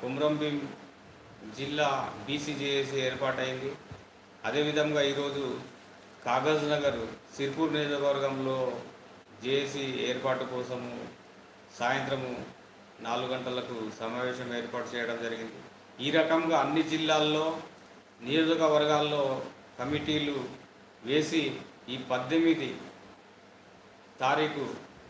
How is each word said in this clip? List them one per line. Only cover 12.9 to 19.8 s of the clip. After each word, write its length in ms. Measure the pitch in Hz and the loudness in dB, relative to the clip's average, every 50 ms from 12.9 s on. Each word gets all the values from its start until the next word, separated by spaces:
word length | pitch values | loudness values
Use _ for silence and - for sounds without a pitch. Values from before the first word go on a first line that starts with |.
| - - | -16 -10
నాలుగు 260 | 113 113 120 123 135 | -6 -4 -2 -2 -2
గంటలకు 640 | 127 131 127 120 127 123 123 120 123 123 113 110 107 104 - | -2 -2 -2 -2 -4 -4 -4 -4 -6 -6 -6 -6 -6 -6 -6
సమావేశం 560 | 113 113 120 123 127 127 123 123 123 120 120 | -6 -6 -4 -2 -2 -2 -4 -4 -6 -6 -4
ఏర్పాటు 400 | 120 117 117 - 123 117 117 123 | -4 -4 -4 -6 -6 -6 -4 -4
చేయడం 260 | 120 117 113 117 117 117 | -4 -4 -2 -4 -4 -4
జరిగింది. 300 | 113 113 110 113 110 107 - - - - - - - - - | -6 -6 -6 -8 -10 -10 -14 -16 -18 -20 -20 -20 -18 -10 -6
ఈ 100 | 127 147 | -2 2
రకంగా 500 | 151 160 160 160 160 165 165 165 165 147 | 4 4 4 6 4 4 4 4 4 4
అన్ని 220 | 135 143 151 160 156 | 4 4 4 2 2
జిల్లాల్లో, 800 | 151 156 156 160 156 156 151 151 151 151 151 156 160 160 160 - - - - - - - - - - - - 117 | 2 0 0 2 4 4 4 4 4 4 2 2 0 -2 -4 -8 -12 -16 -20 -20 -20 -20 -20 -20 -20 -18 -10 -4
నియోజకవర్గాల్లో 1200 | 123 143 160 160 160 165 160 160 151 151 151 147 151 151 147 151 147 147 147 139 135 131 131 131 - - - - - - | 0 2 4 4 4 4 4 4 6 6 6 6 6 4 4 4 2 2 2 2 2 0 -2 -4 -8 -12 -16 -20 -14 -10
కమిటీలు 720 | - | -6